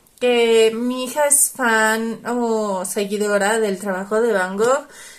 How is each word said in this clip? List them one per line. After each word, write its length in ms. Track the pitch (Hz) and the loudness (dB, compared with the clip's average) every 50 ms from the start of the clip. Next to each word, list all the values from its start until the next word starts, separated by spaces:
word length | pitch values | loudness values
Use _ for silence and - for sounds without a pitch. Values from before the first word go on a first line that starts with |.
| _ _ _ _ | _ _ _ _
que 520 | 247 247 240 240 233 233 226 226 226 220 226 | 0 0 2 2 4 4 6 6 6 4 2
mi 320 | 226 240 247 254 254 254 | 0 -4 -4 -4 -4 -6
hija 220 | 247 - 302 294 | -4 -2 0 2
es 240 | 285 285 - - - - | 2 4 2 2 0 -2
fan 640 | - 262 233 220 220 220 220 220 220 226 226 220 - - | -2 0 2 2 2 2 2 0 0 -2 -6 -6 -8 -6
o 600 | 233 240 247 240 226 226 220 214 208 190 185 185 | -6 -4 -2 -2 -2 -2 -2 -2 -2 -4 -4 -6
seguidora 760 | 185 - 220 202 196 208 202 208 208 208 202 196 202 220 226 | -6 -4 -6 -4 -4 -4 -4 -2 0 0 2 2 2 2 2
del 200 | 220 202 190 185 | 0 0 -2 -4
trabajo 420 | 208 202 185 180 196 196 214 220 | -4 -6 -4 -4 -4 -2 0 0
de 120 | 240 240 208 | 2 2 2
Van 240 | 190 185 185 190 | 0 0 -2 -2
Gogh. 300 | 196 220 247 269 294 285 - - - - - - | 0 2 2 2 0 -2 -8 -18 -20 -20 -20 -20